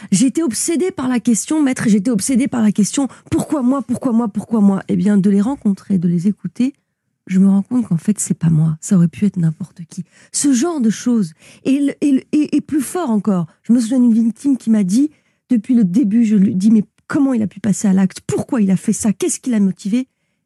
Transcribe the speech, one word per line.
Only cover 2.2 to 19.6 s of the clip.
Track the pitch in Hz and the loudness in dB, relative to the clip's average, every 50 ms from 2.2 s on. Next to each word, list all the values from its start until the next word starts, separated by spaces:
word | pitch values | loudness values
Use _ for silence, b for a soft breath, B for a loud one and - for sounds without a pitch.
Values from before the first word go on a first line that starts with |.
| - - 269 214 277 - | -2 0 0 0 0 -2
par | - 240 | 0 0
la | 220 214 185 | 0 2 2
question, | - 202 - - 285 277 240 B B B - | 2 0 0 -2 -2 -4 -4 B B B -4
pourquoi | - 320 - - 311 294 | -4 -4 -2 -2 -4 -2
moi, | 240 247 269 277 | 0 0 0 -2
pourquoi | - - 247 - - 269 | -2 -4 -6 -4 -2 0
moi, | 220 226 240 | 0 0 0
pourquoi | 208 - 208 - - 233 226 | -2 -4 -8 -6 -2 0 2
moi ? » | 202 196 196 185 - - | 2 2 2 0 -2 -4
Eh | 196 | -2
bien, | 180 180 208 208 | 0 0 2 2
de | 196 175 208 | 2 2 2
les | 196 202 | 2 2
rencontrer, | 202 247 285 - - 214 190 - - - 202 | 0 0 -2 -2 -2 -2 -2 -4 -4 -4 -2
de | 185 160 180 | -2 0 0
les | 175 175 165 | 0 0 0
écouter, | 208 196 - - 180 - - 247 269 - _ _ _ _ _ _ _ _ _ _ | -2 -4 -4 -8 -10 -4 -4 -4 -4 -4 _ _ _ _ _ _ _ _ _ _
je | - 190 185 | -2 2 2
me | 196 | 4
rends | 196 196 196 | 4 4 2
compte | 196 - 247 254 220 | 0 -2 -2 -2 -2
qu'en | - 180 | -2 -2
fait, | 156 - - 202 - | -2 0 -2 -2 -2
c'est | - - 175 | -4 -6 -4
pas | - - 165 | -2 0 2
moi. | 165 151 160 160 156 - | 2 2 2 0 -2 -4
Ça | - - 208 | -2 0 2
aurait | 175 170 | 2 2
pu | 165 - - 214 | 2 0 -2 -4
être | 196 - | -2 0
n'importe | 185 170 160 156 - 185 - _ - 170 - | 0 -2 -2 -2 -4 -10 -14 _ -18 -20 -16
qui. | - - b b b b b b - | -14 -16 b b b b b b -6
Ce | - - 294 | -2 0 0
genre | 269 226 277 349 339 302 | 2 2 0 -2 -2 0
de | 226 226 | 0 0
choses. | 180 - - 247 240 226 196 156 160 B B B B B - | 0 -2 -2 -2 0 0 0 -2 -6 B B B B B -4
Et | - 262 285 | -2 0 0
le, | 285 277 - - | 0 -2 -2 -2
et | - 285 | 0 0
le, | 269 262 - _ - | 0 0 0 _ -2
et, | 302 302 - - | -2 0 0 -2
et | 294 | -2
plus | - - 269 311 | -2 -2 -2 -4
fort | 240 - - 359 339 254 | -4 -4 -4 -4 -2 -2
encore, | 220 208 - 214 196 175 165 b b b _ | -2 0 0 0 0 -2 -2 b b b _
je | - | 0
me | 226 262 | 0 0
souviens | 233 214 269 254 | 0 0 0 2
d'une | 247 240 220 | 2 4 2
victime | 233 226 233 202 - - 285 269 | 2 2 0 -2 -2 -2 -2 -2
qui | 233 - 226 | -2 0 0
m'a | 220 214 202 | 0 0 0
dit, | 175 190 254 285 302 b b b b b b b - | 0 0 0 0 -2 b b b b b b b -2
depuis | 254 226 202 - 262 | -2 -2 0 0 2
le | 233 220 | 2 2
début, | 175 175 220 285 196 202 240 233 | 2 2 0 0 2 2 2 2
je | 208 220 | 2 4
lui | 202 190 220 233 | 4 2 2 2
dis, « | 185 185 220 | 0 2 4
Mais | 226 214 - - _ _ _ | 4 2 2 -2 _ _ _
comment | - - 302 277 269 | -4 -2 0 0 0
il | 262 226 220 | 0 -2 -2
a | |
pu | 185 - 196 | -4 -6 -4
passer | - 220 185 - - | -2 -2 -2 0 0
à | 202 185 | 2 2
l'acte ? | 190 196 185 - - - | 2 2 0 -2 -6 -8
Pourquoi | - 415 - - - 294 240 | -6 -4 -4 -4 -2 -2 0
il | 202 190 | 0 2
a | 190 | 0
fait | 170 - - | 0 0 -2
ça ? | 196 - - 220 196 | -4 -2 -2 -2 -2
Qu'est-ce | - 370 320 - - | -2 -4 -4 -4 -6
qui | - 269 | -4 -4
l'a | 233 214 | -2 0